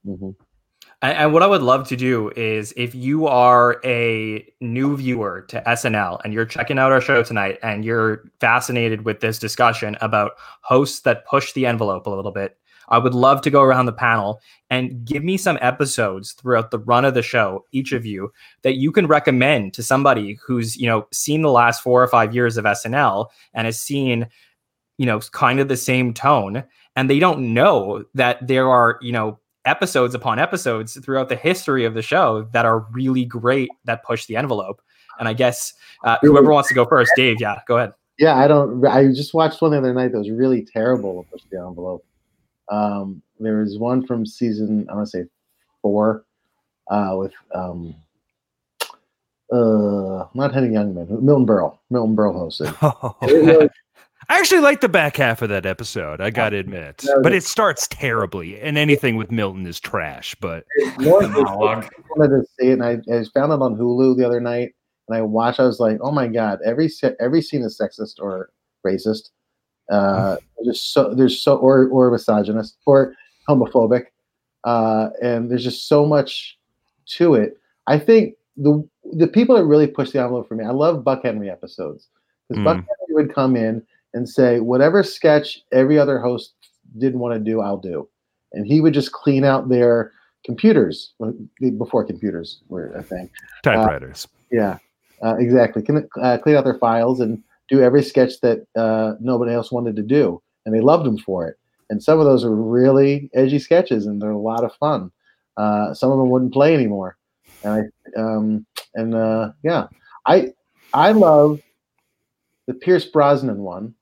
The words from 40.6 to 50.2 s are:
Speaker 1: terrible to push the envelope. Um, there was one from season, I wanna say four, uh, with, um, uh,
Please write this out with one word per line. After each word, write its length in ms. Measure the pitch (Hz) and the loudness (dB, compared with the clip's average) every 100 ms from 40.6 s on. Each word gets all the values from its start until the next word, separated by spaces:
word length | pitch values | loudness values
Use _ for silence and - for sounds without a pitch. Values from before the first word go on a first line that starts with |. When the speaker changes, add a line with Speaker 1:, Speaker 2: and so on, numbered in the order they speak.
| 107 | -2
Speaker 1:
terrible 580 | 113 113 127 101 90 | -2 0 0 -2 -10
to 60 | 90 | -14
push 120 | 87 _ | -20 _
the 80 | 95 | -14
envelope. 440 | 90 87 90 87 _ _ _ _ _ _ - | -12 -12 -12 -12 _ _ _ _ _ _ -8
Um, 520 | 107 104 101 98 90 _ _ | -4 -4 -6 -10 -14 _ _
there 180 | 110 107 | -4 -2
was 200 | 107 104 | -4 -4
one 280 | 117 127 127 | -2 -2 -2
from 200 | 120 110 | -6 -6
season, 600 | - 120 107 107 107 101 | -4 -4 -4 -2 -4 -4
I 40 | 101 | -8
wanna 100 | 104 | -8
say 200 | 92 90 _ _ _ _ _ | -8 -12 _ _ _ _ _
four, 420 | 104 104 107 107 _ _ _ _ _ _ - | -2 0 0 -2 _ _ _ _ _ _ -6
uh, 260 | 101 98 95 | -4 -2 -4
with, 140 | 95 - _ | -6 -10 _
um, 400 | 92 92 87 85 78 80 _ _ _ _ _ _ _ - - _ _ _ _ _ | -10 -10 -12 -14 -18 _ _ _ _ _ _ _ _ -14 -14 _ _ _ _ _
uh, 760 | 123 117 107 104 101 95 92 | 2 2 2 0 -2 -6 -8